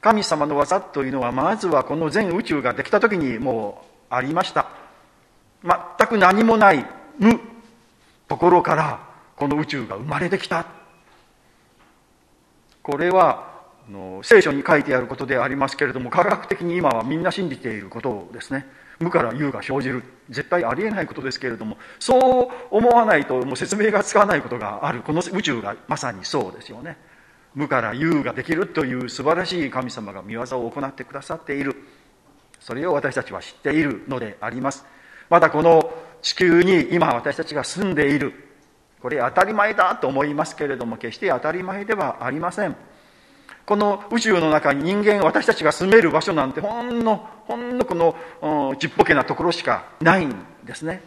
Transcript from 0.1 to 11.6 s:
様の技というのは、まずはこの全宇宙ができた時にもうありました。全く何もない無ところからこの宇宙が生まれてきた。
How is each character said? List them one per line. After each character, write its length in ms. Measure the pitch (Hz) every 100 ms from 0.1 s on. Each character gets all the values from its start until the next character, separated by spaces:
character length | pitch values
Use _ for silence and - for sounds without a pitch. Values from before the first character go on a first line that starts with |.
| 220
様 220 | 196 156 147
の 120 | 143
技 240 | 147 190
と 220 | 202 151
い 60 | 135
う 20 |
の 100 | 131
は、 100 | 123
ま 240 | 127 156 214
ず 120 | 196
は 160 | 147
こ 120 | 127 151
の 140 | 160
全 260 | 175 208 175
宇 80 |
宙 180 | - 156
が 120 | 123
で 100 | 120
き 60 | -
た 100 | 208
時 180 | 226 196
に 200 | 139 113
も 480 | 131 117 104 - - _ _
う 40 |
あ 80 | 123
り 120 | 131
ま 100 | 160
し 80 | 185
た。 160 | - - - - _ _ _ _ _ _ _
全 440 | 175 175 - - 220
く 100 | 220
何 260 | 185 196
も 140 | 226 226
な 160 | 202
い 120 | 156 110 - - -
無 200 | 214 233 - - - _ _ _ _ _ _
と 100 | 135
こ 120 | 175
ろ 120 | 180
か 120 | 160 156
ら 240 | 156 113 - - _ -
こ 120 | 143
の 100 | 147
宇 80 | 151
宙 200 | 143 113
が 80 | 98
生 100 | 135
ま 140 | 151
れ 100 | 170
て 100 | 190
き 80 | -
た。 180 | 170 170 - _ _ _ _ _ _ _ _